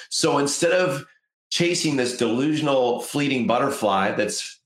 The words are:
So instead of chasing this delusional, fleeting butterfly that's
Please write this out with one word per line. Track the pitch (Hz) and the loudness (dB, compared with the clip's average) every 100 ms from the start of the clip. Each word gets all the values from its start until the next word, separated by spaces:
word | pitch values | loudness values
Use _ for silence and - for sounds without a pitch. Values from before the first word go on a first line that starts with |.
| - | -10
So | - 160 143 | -2 0 2
instead | 143 - 170 | 0 0 2
of | 180 180 139 - _ _ _ _ | 2 2 -2 -10 _ _ _ _
chasing | - 175 170 165 139 | -2 0 0 0 0
this | 123 - | -2 0
delusional, | 117 113 147 151 151 135 123 120 | 0 2 0 0 2 2 2 0
fleeting | - 143 143 131 104 | -4 -2 0 0 2
butterfly | 117 135 139 107 95 98 | 2 0 0 0 2 0
that's | 104 104 - - - | 0 -2 -4 -10 -14